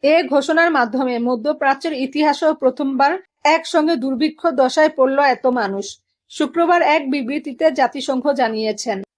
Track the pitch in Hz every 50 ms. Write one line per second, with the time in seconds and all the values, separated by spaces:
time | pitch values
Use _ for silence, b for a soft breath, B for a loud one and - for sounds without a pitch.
0 | - 277 311 330 339 254 269 285 269 277 320 320 330 349 330 277 247 226 208 262
1 | 277 254 247 233 233 240 254 240 214 294 302 302 302 277 269 269 - 330 311 254
2 | 262 262 269 285 302 302 285 294 339 311 311 302 - 254 262 - 294 269 269 254
3 | 277 285 339 381 370 _ _ _ _ 294 311 330 330 - - 339 302 311 339 262
4 | 226 269 269 233 294 311 311 _ - 349 294 254 262 254 - - 311 302 311 285
5 | 262 262 269 277 285 277 254 240 - 262 247 254 214 196 196 196 202 - - _
6 | _ _ _ _ _ _ - - 311 294 - 339 339 330 359 349 330 277 294 320
7 | 285 269 262 285 262 220 285 302 311 302 254 - 320 320 285 277 269 240 - 285
8 | 254 - 269 262 240 302 285 233 262 220 220 220 220 220 214 214 - 247 208 190
9 | 196 _ _